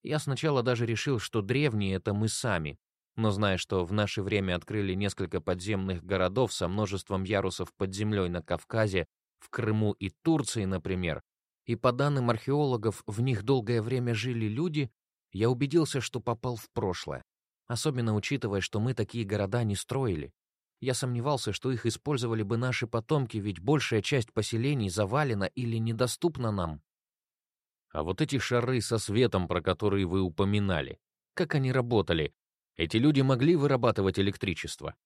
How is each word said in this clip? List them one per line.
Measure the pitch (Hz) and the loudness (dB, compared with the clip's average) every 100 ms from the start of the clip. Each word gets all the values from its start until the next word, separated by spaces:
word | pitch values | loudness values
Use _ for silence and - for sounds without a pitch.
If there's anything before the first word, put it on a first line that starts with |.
Я | 117 147 | -2 -4
сначала | 147 131 160 139 | -2 -2 2 2
даже | 117 120 | 2 2
решил, | 117 110 - 123 | 0 0 0 -2
что | - 113 | 0 -2
древние — | 98 127 147 107 98 95 | 0 2 2 2 0 0
это | 98 | 0
мы | 101 110 | 0 0
сами, | - 123 92 78 - _ _ _ - | 0 0 0 -2 -8 _ _ _ 0
но | 110 | 0
зная, | 101 104 92 | 2 2 2
что | - 95 | 0 -2
в | 85 | 0
наше | 104 104 - | 0 0 -2
время | 98 104 95 87 | 0 0 0 -2
открыли | - 107 101 | -2 -4 -2
несколько | 92 101 - 90 92 | 0 -2 -2 -4 -2
подземных | 80 90 92 101 95 90 | -2 -4 -2 -2 -2 -4
городов | 87 95 90 101 120 | -2 2 2 2 0
со | - 87 | 0 -2
множеством | 98 104 95 - 95 | 0 -2 -4 -4 -4
ярусов | 95 101 92 - 87 | 0 0 0 -4 -8
под | _ 95 | _ -6
землей | 95 107 104 92 | -2 0 0 0
на | 87 | -2
Кавказе, | 80 85 - 113 107 92 80 _ _ _ | -4 -4 -2 0 2 0 -2 _ _ _
в | - | -12
Крыму | - 110 107 107 | -4 0 2 2
и | - 98 - | 0 -6 -4
Турции, | - 156 120 117 | 0 2 0 -2
например, | 95 92 85 92 87 73 - _ _ _ | -2 -2 -2 -2 -2 -4 -8 _ _ _
и | - 117 | -6 0
по | 127 | 0
данным | 123 143 143 120 | 2 0 2 0
археологов, | 113 - 143 147 120 107 98 - | 0 0 0 2 2 -2 -4 -8
в | 107 | -2
них | 127 113 | 0 0
долгое | 104 135 107 120 | 2 0 2 0
время | 110 127 123 | 0 -2 0
жили | 113 120 120 110 | -2 -2 -2 -2
люди, | 110 175 156 131 _ _ _ _ | -2 -2 -2 -4 _ _ _ _
я | 95 113 | 0 0
убедился, | 127 139 165 156 139 | 2 2 2 2 -2
что | 113 123 | -4 -6
попал | 104 117 127 117 | -4 -4 -4 -6
в | - | -8
прошлое, | - 101 87 - 67 - _ _ _ _ | -4 -2 -4 -6 -10 -12 _ _ _ _
особенно | 117 156 127 117 107 | -4 -2 0 0 0
учитывая, | - 135 110 98 | 0 -2 0 -2
что | 92 107 | -2 -2
мы | 113 | -2
такие | 127 - 117 | -2 -4 -4
города | 104 104 98 120 | -2 -2 0 0
не | 113 101 | 0 -2
строили. | - 131 131 82 69 _ _ _ _ _ | -4 -2 0 -2 -6 _ _ _ _ _
Я | 127 | -4
сомневался, | 123 127 120 127 143 - | -2 -2 -2 -2 -2 -2
что | 98 131 | -4 -4
их | 123 117 | -2 -2
использовали | - - 143 120 113 | -4 -4 -2 0 -2
бы | 101 113 | 0 -2
наши | 127 120 120 | -2 -4 -2
потомки, | 117 - 156 127 110 | -4 0 0 0 -4
ведь | 104 92 | -4 -4
большая | 95 151 - 113 | 0 0 2 0
часть | 98 143 113 | 2 0 0
поселений | - 104 113 131 143 101 | -2 -2 0 0 0 -2
завалена | 87 101 131 147 104 98 | 0 0 2 0 0 -2
или | - 120 113 | -2 -2 -2
недоступна | 113 113 123 - 175 156 117 | -2 0 0 0 -2 0 -2
нам. | 101 85 76 _ _ _ _ _ _ _ _ _ _ _ | 0 -2 -4 _ _ _ _ _ _ _ _ _ _ _
"А | 78 | -4
вот | 78 95 | -2 -2
эти | 156 135 | 0 0
шары | - 123 120 127 | 0 0 2 0
со | - 113 | 0 -2
светом, | - 104 123 95 87 | 0 2 4 2 0
про | 87 | 0
которые | 85 90 104 98 92 | 0 0 2 2 2
вы | 95 | 2
упоминали, | 92 78 98 104 101 85 67 - _ _ _ | 0 0 2 2 2 0 -2 -8 _ _ _
как | - 165 | -4 0
они | 156 131 | 2 2
работали? | 131 120 117 87 85 73 _ _ _ _ - | 0 2 2 4 2 0 _ _ _ _ -4
Эти | 82 110 | 0 4
люди | 139 143 | 4 6
могли | 131 127 139 175 | 4 4 6 6
вырабатывать | 143 135 117 107 95 92 | 4 4 4 4 2 4
электричество?" | 98 95 101 82 85 - 76 - | 0 0 -4 -4 -6 -8 -10 -12